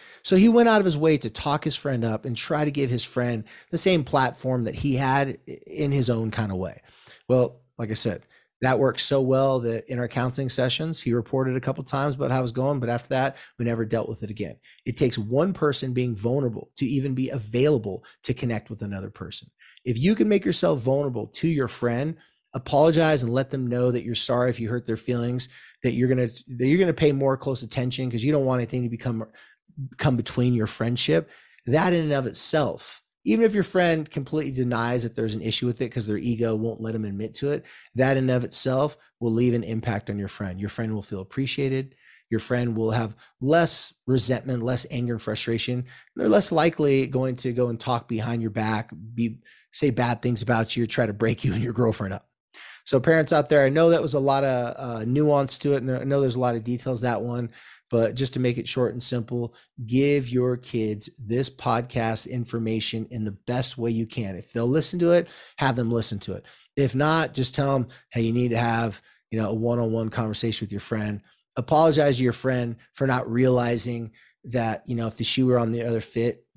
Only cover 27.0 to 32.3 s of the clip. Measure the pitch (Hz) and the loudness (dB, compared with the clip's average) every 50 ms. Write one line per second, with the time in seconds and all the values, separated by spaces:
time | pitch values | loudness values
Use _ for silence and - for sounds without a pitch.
27 | 160 147 139 135 139 135 131 127 - 143 131 123 123 107 - 131 123 127 120 - | 4 4 4 4 2 0 0 0 -2 -4 -4 -4 -6 -6 -4 -2 -2 -2 -2 -4
28 | 131 127 117 113 113 143 151 143 135 131 127 123 117 117 - 127 120 117 117 113 | -4 -4 -4 -2 0 0 2 2 2 2 0 0 0 -2 -4 -4 -4 -4 -4 -6
29 | - 127 117 110 113 - _ - - - _ _ _ _ _ - 135 131 - - | -4 -4 -4 -4 -6 -10 _ -20 -20 -20 _ _ _ _ _ -12 -12 -10 -4 0
30 | - 147 127 117 113 - - 127 123 123 123 117 107 - - - 113 117 120 120 | 2 2 2 2 0 -2 -2 0 2 2 2 2 0 -2 -2 -4 -2 -2 0 0
31 | - - 156 165 165 - - - - _ _ _ _ 123 123 156 180 185 175 170 | 2 2 2 2 0 -2 -8 -20 -20 _ _ _ _ 0 2 2 4 4 2 2
32 | 160 151 143 139 131 113 | 2 0 0 0 -2 -2